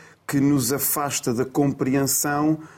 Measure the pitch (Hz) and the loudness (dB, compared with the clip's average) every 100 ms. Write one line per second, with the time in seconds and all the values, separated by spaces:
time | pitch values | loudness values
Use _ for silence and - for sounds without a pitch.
0 | - - - 143 139 143 117 135 - - | -20 -18 -4 0 2 2 0 -2 -2 -2
1 | 143 - - 117 127 - 143 135 131 139 | -2 -2 -2 -2 -2 0 0 0 0 2
2 | 135 - 151 143 151 156 - | 2 0 0 0 0 0 -4